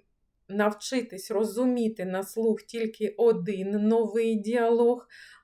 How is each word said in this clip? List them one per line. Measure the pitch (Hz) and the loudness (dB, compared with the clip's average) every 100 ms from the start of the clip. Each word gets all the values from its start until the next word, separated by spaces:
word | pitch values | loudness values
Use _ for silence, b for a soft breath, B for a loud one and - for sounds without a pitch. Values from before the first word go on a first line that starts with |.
| _ _ _ _ - | _ _ _ _ -8
навчитись | 196 208 208 - 262 233 185 - | 0 0 0 -4 -4 -4 -10 -6
розуміти | 190 214 196 254 247 226 220 185 | -2 -2 0 0 2 -2 -2 -4
на | 185 | -4
слух | 196 - 226 214 | -4 -2 0 -2
тільки | - 233 220 220 214 - | -4 -6 -6 -4 -6 2
один | 233 220 175 190 196 208 214 | 4 4 0 -6 -4 0 2
новий | 226 220 226 226 220 | 2 2 0 0 0
діалог, | 202 240 226 233 240 240 - B B B | 0 0 2 4 4 2 -4 B B B